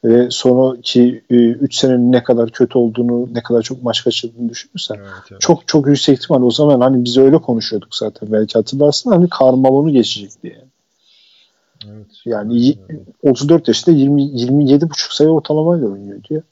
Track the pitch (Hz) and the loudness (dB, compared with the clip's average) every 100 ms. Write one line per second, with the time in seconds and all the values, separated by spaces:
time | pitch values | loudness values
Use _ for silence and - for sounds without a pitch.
0 | 117 120 123 - 127 123 131 123 - 123 | 4 2 2 -2 0 2 0 -2 -2 2
1 | 123 113 _ 123 117 120 139 - 131 127 | 2 0 _ 2 2 0 -6 -2 0 2
2 | 120 127 120 117 117 - 123 131 120 117 | 2 0 0 -2 -2 -2 -2 0 -2 -2
3 | 120 120 123 117 - 120 110 127 120 113 | -4 -4 -6 -10 -2 -2 -2 -8 -6 -4
4 | - - 117 117 117 113 - 190 - 104 | -4 -6 -10 -10 -10 -10 -18 -14 -12 -14
5 | 98 92 - 98 117 160 - 156 139 139 | -14 -20 -20 -6 0 0 0 0 2 0
6 | - 135 - 139 123 113 147 131 127 131 | 2 0 0 0 2 2 2 4 2 0
7 | 120 123 135 156 147 117 - 107 - - | 0 2 4 4 0 -6 -4 -10 -10 -10
8 | 107 - 107 107 107 113 107 135 147 147 | -10 -10 -4 -2 0 -2 -2 0 0 0
9 | 254 180 175 - 131 131 131 135 156 135 | 0 2 2 2 2 4 2 2 2 0
10 | 107 - 98 - - - _ _ _ _ | 0 -6 -14 -18 -20 -20 _ _ _ _
11 | _ _ _ _ _ _ _ _ 107 107 | _ _ _ _ _ _ _ _ -20 -20
12 | 104 _ 117 110 104 120 127 - - 156 | -20 _ -8 -8 -2 0 0 -2 -10 -18
13 | - _ 143 127 143 165 151 110 - 156 | -18 _ 0 0 2 2 2 0 2 2
14 | 139 143 139 131 123 143 139 143 165 143 | 4 0 0 -4 0 0 4 2 0 -6
15 | - - 156 160 - 156 160 175 117 98 | -10 0 2 2 -2 -2 0 -2 -4 -8
16 | 101 101 - 156 - | -16 -18 -10 -10 -10